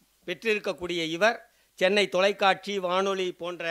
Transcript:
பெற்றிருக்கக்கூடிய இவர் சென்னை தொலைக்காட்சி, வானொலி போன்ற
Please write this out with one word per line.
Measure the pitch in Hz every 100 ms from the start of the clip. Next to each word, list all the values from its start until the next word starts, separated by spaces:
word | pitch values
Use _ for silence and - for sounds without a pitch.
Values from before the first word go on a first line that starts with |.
| _ _ -
பெற்றிருக்கக்கூடிய | 180 226 208 202 180 180 175 160
இவர் | 165 214 233 - _ _
சென்னை | - 185 208 190
தொலைக்காட்சி, | 180 196 202 196 185 196 202
வானொலி | 180 185 196 190 180
போன்ற | 170 175 170 165